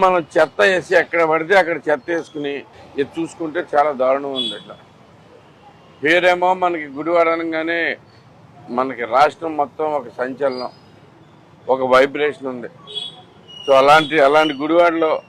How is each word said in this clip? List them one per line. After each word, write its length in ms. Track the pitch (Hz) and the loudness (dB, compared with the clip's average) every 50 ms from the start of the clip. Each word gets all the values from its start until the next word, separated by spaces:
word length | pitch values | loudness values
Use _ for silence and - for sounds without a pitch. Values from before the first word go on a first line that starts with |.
| 190 | 2
మనం 180 | 185 185 180 160 - - | 2 2 0 -2 -2 0
చెత్త 220 | 175 156 151 - - 208 196 | 0 0 0 2 0 2 2
వేసి 220 | 190 180 147 - 185 175 | 2 0 -2 0 2 0
ఎక్కడ 200 | 156 - - 170 170 160 | 2 2 0 0 0 2
పడితే 220 | 156 160 160 160 202 - | 0 0 0 2 2 2
అక్కడ 160 | 165 160 170 147 - 151 | 2 2 -2 -4 -2 -2
చెత్త 180 | 147 135 - - 170 | -2 -2 -2 -4 -6
వేసుకుని 380 | 165 147 - - 151 147 143 143 135 - - - - - - - - | -6 -6 -8 -10 -8 -8 -8 -8 -8 -12 -14 -20 -20 -20 -10 -6 -6
ఇది 100 | 139 131 - 165 | -6 -4 -6 -8
చూసుకుంటే 440 | 165 156 - - 170 156 139 180 156 - - | -8 -8 -8 -10 -10 -8 -6 -8 -8 -2 0
చాలా 180 | 147 143 151 143 123 | 0 2 2 0 0
దారుణం 320 | 127 127 135 139 143 139 135 131 | 0 0 0 0 -2 -6 -6 -6
ఉంది. 140 | 123 - 104 101 | -6 -8 -8 -12
ఇట్లా 180 | 87 104 104 - - _ _ _ - _ _ _ _ _ - - _ _ _ _ _ - - _ _ _ - _ 123 | -16 -20 -20 -20 -20 _ _ _ -20 _ _ _ _ _ -20 -20 _ _ _ _ _ -20 -20 _ _ _ -16 _ -2
పేరేమో 460 | 151 165 180 180 180 180 180 180 180 185 185 185 | 0 2 2 4 2 2 2 2 0 0 0 -2
మనకి 240 | 175 175 165 151 147 135 139 | -2 -4 -4 -8 -10 -12 -8
గుడివాడ 300 | 156 160 175 170 170 165 165 | -4 0 2 2 2 2 0
అనగానే 460 | 165 165 165 160 160 160 165 170 170 165 165 175 - - _ _ - _ _ - - - _ _ - - - 120 123 | -2 -4 -6 -6 -6 -4 -4 -4 -4 -4 -4 -6 -8 -12 _ _ -20 _ _ -20 -20 -20 _ _ -20 -16 -8 -4 -4
మనకి 240 | 131 135 127 113 120 110 113 | -4 -4 -4 -8 -6 -2 2
రాష్ట్రం 380 | 135 147 151 - - 170 165 156 151 | 2 2 2 0 -4 -10 -8 -6 -4
మొత్తం 240 | 143 135 - - 156 156 151 143 | -6 -6 -6 -6 -6 -4 -4 -6
ఒక 100 | 123 117 101 - | -6 -8 -8 -8
సంచలనం, 520 | 123 127 131 123 143 135 127 127 123 117 - - - - - - - - _ _ - _ _ - _ _ - _ - - 127 | -8 -8 -6 -4 -4 -4 -4 -6 -8 -12 -12 -18 -20 -20 -20 -20 -20 -20 _ _ -20 _ _ -20 _ _ -20 _ -6 -4 -2
ఒక 60 | 131 131 127 127 | -2 0 2 4
వైబ్రేషన్ 580 | 127 135 143 135 147 147 151 139 - 135 135 127 | 4 4 2 0 -2 -4 -4 -4 -6 -10 -10 -10
ఉంది. 160 | 123 113 - - - - - - - - - - - - - _ - - - - - - | -10 -12 -16 -16 -20 -20 -16 -12 -12 -12 -12 -14 -18 -20 -20 _ -20 -20 -20 -20 -10 0
So, 60 | - 135 135 | 2 4 6
అలాంటి, 360 | 135 143 147 156 156 139 151 160 139 135 | 6 8 6 6 4 2 2 2 4 4
అలాంటి 280 | 147 156 156 156 143 131 143 | 4 4 2 2 -2 -4 -4
గుడివాడలో 500 | 156 165 170 175 175 165 165 160 160 147 - - | 0 2 4 4 4 2 0 0 0 -2 -2 -6